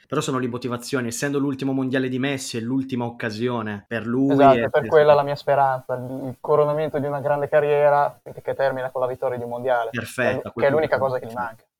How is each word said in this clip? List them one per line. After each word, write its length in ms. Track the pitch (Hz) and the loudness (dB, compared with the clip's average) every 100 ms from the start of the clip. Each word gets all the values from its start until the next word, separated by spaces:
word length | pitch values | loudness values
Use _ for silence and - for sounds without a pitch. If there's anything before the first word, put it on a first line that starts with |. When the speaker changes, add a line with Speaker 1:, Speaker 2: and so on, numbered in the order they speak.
| _ | _
Speaker 1:
Però 140 | 139 | -4
sono 180 | 151 131 | -2 -2
le 100 | 123 | -2
motivazioni, 600 | 120 123 120 - 135 117 | -4 -6 -6 -4 -4 -4
essendo 300 | 117 147 143 | -4 -2 -2
l'ultimo 340 | 139 135 135 | -2 -2 -2
mondiale 380 | 135 131 131 131 | -2 0 0 -2
di 80 | 127 | -2
Messi 400 | 139 135 - 117 | -2 -4 -6 -6
e 20 | |
l'ultima 460 | 113 135 131 120 120 | -2 -4 -2 -4 -4
occasione 800 | 120 117 107 123 120 107 104 - | -4 -6 -4 -4 -2 -6 -8 -6
per 180 | 117 110 | -6 -2
lui 260 | 123 139 | 0 2
Speaker 2:
Esatto, 220 | 139 139 | 6 6
Speaker 1:
e 40 | 120 | 6
Speaker 2:
è 100 | 113 | 2
per 120 | 151 | 0
Speaker 1:
per 40 | 113 | 4
Speaker 2:
quella 240 | 160 151 | 6 8
la 80 | 143 | 6
mia 120 | 139 | 4
speranza, 600 | 143 - 139 135 131 - | -4 0 2 2 0 -4
il 420 | 127 123 135 135 123 | -6 -6 -8 -8 -8
coronamento 580 | - 147 147 151 156 151 | 0 2 4 0 -2 -2
di 80 | 143 | -4
una 140 | 143 | -2
grande 280 | 139 143 143 | 0 0 2
carriera 720 | 151 147 143 147 143 143 - | 2 4 4 4 4 2 -4
che 320 | - - - | -16 -10 -6
termina 360 | 127 135 131 131 | -2 0 0 -6
con 100 | 131 | -4
la 60 | 127 | -4
vittoria 320 | 127 131 123 | -2 -4 -4
di 60 | |
un 40 | 120 | -6
mondiale, 400 | 120 127 120 113 | -4 0 0 0
Speaker 1:
Perfetto, 520 | 120 107 - 120 127 | -6 -8 -2 0 -2
Speaker 2:
che 20 | |
è 60 | 101 | -6
Speaker 1:
a 40 | |
quel 200 | - 139 | 0 2
Speaker 2:
l'unica 260 | 147 151 135 | 2 0 0
Speaker 1:
punto 140 | 135 | 0
Speaker 2:
cosa 60 | 127 | -2
che 60 | 117 | -6
gli 40 | |
Speaker 1:
sì. 40 | 120 | -8
Speaker 2:
manca. 280 | 117 110 _ _ | -10 -12 _ _